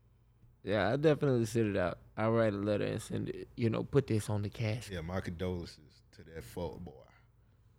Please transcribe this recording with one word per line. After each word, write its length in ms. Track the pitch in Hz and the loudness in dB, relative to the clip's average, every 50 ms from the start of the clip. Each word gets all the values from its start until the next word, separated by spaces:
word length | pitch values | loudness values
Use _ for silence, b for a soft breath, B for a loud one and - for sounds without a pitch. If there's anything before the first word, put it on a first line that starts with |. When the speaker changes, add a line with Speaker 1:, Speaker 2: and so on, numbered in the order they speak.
| _ _ - _ _ _ _ _ - - - _ - | _ _ -20 _ _ _ _ _ -20 -20 -20 _ -4
Speaker 1:
Yeah, 300 | 101 101 104 92 101 127 | 0 2 2 4 2 2
I 20 | |
definitely 500 | 143 151 160 147 143 151 139 127 120 113 | 4 4 4 4 4 4 4 4 4 2
sit 200 | 107 - 117 113 | 2 2 2 2
it 120 | 104 98 | 2 2
out. 200 | 95 90 87 - - - - - | 2 0 0 -2 -6 -12 -10 -4
I 120 | 107 110 | 0 2
write 260 | 113 113 117 113 107 101 | 2 4 4 4 4 2
a 40 | |
letter 280 | 101 101 104 104 104 104 | 2 0 0 2 2 0
and 160 | 104 104 107 | 0 -2 -4
send 280 | - - 113 107 107 104 | -4 -4 -4 -4 -4 -4
it, 180 | - 90 92 - - | -6 -8 -12 -10 -4
you 140 | - 117 110 | 0 0 0
know, 140 | 113 117 117 | 2 0 -2
put 240 | - - 139 127 | 2 2 2 2
this 220 | - 110 107 - - | 4 2 0 0 0
on 140 | 107 104 104 | -2 -2 -2
the 60 | 98 | -4
casket. 440 | - - 117 107 110 120 - - 95 | -4 -2 -2 -2 -2 -4 -6 -6 -6
Speaker 2:
Yeah, 80 | 85 | -6
my 180 | 80 85 92 95 | -4 -4 -4 -4
condolences 600 | - 92 87 82 92 92 92 87 80 - - - 76 71 - - - - - | -4 -4 -6 -4 -4 -4 -2 -4 -6 -8 -12 -18 -20 -20 -20 -20 -20 -20 -20
to 80 | - 80 80 80 | -20 -18 -14 -14
that 100 | 80 - | -14 -12
fuck 360 | - - 92 87 76 - - | -10 -8 -6 -6 -6 -6 -10
boy. 120 | 87 73 67 64 57 55 - - - _ _ _ _ _ _ _ - - - | -12 -14 -14 -16 -20 -20 -20 -20 -20 _ _ _ _ _ _ _ -20 -20 -20